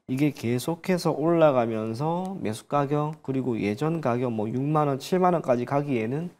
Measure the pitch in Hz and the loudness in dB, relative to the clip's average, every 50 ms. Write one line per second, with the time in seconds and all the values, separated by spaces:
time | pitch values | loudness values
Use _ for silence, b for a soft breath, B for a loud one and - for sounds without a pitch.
0 | B - 127 131 147 147 131 - - 113 120 127 - - 170 170 - - 185 175 | B -6 -2 0 0 0 0 -2 -2 -2 -2 -2 -2 -4 -6 -6 -2 -2 0 0
1 | - 165 143 139 147 165 170 165 160 151 135 127 117 117 113 110 110 113 113 113 | 2 0 0 2 2 2 4 6 6 6 6 6 2 2 0 -2 -2 -4 -4 -4
2 | 147 160 170 175 185 190 196 - - 101 110 113 - - - 147 143 135 147 147 | -2 -2 -2 -2 -4 -6 -6 -6 -4 -6 -6 -6 -8 -2 0 0 0 0 0 -2
3 | 147 151 156 - - - 135 135 127 127 117 107 101 101 104 - 147 156 165 165 | -2 -2 -6 -8 -6 -4 -2 -2 0 -2 -2 0 0 -2 -2 0 0 -2 -2 0
4 | 143 131 117 120 127 123 113 110 104 113 117 123 135 147 156 156 151 143 139 131 | 0 0 0 0 0 -2 -2 -2 -4 -2 -2 -2 -2 0 2 2 2 2 0 -2
5 | - - 185 180 185 180 175 156 139 139 123 120 120 120 135 143 147 147 135 117 | -4 -2 0 2 2 4 2 2 2 2 0 0 2 0 0 -2 0 0 -2 -2
6 | 110 113 131 151 170 180 - _ | -2 -2 -4 -4 -6 -8 -10 _